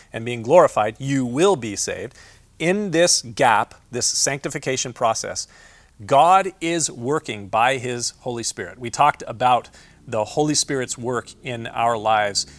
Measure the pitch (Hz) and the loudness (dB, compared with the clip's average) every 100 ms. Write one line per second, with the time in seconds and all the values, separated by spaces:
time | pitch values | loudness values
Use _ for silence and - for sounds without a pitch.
0 | - 113 113 120 113 175 151 - 107 110 | -14 -10 -8 -6 4 6 6 4 -2 -2
1 | 135 139 127 127 190 180 113 98 - 90 | -2 -2 -2 2 2 2 -2 -6 -6 -6
2 | 110 - - - _ - 165 196 208 160 | -10 -14 -20 -20 _ -4 0 0 0 2
3 | 175 - 123 107 131 107 120 - _ 120 | 2 2 -2 2 4 4 0 -8 _ -4
4 | - - - 143 160 147 139 127 131 117 | -2 -2 -2 -2 -6 -6 -4 -4 -6 -2
5 | 117 110 101 - - - - - _ - | 0 0 -4 -10 -12 -16 -20 -20 _ -16
6 | 104 139 160 190 190 - 165 170 147 131 | 2 6 8 6 2 -4 -4 -2 -2 -4
7 | 120 151 - 107 98 110 120 135 123 120 | -4 -2 -4 -10 -4 2 2 0 -4 -6
8 | 117 - 131 120 113 - 90 98 120 - | -6 -8 -10 -8 -8 -8 -10 -10 -8 0
9 | 147 - - 113 123 123 - - - _ | 0 0 -8 -2 2 2 0 -14 -20 _
10 | - 113 107 - 151 143 - 139 120 - | -6 -4 -2 -2 0 0 -2 -4 -4 -6
11 | 120 123 - - 139 120 117 120 117 117 | -4 -4 -6 -12 -10 -8 -8 0 0 2
12 | 107 110 104 98 - | 2 2 2 -2 -6